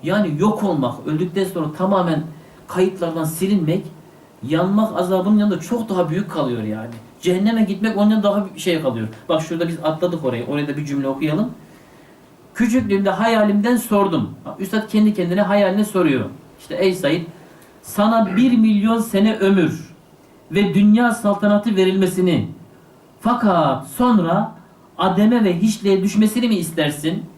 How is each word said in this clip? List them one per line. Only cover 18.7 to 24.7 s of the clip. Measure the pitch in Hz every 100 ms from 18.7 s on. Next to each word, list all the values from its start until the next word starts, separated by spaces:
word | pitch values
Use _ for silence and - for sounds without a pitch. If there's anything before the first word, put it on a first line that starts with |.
| 208 214 226
sene | 220 196 214 220
ömür | 196 196 165 - - - _ _ _ _ _
ve | 170 202
dünya | 165 208 220 240
saltanatı | 214 208 202 208 208 226 190
verilmesini, | 185 190 185 185 180 147 - - - - - - _ _
fakat | 220 240 214 175 147 131 -
sonra | - 247 220 170 185 226 - -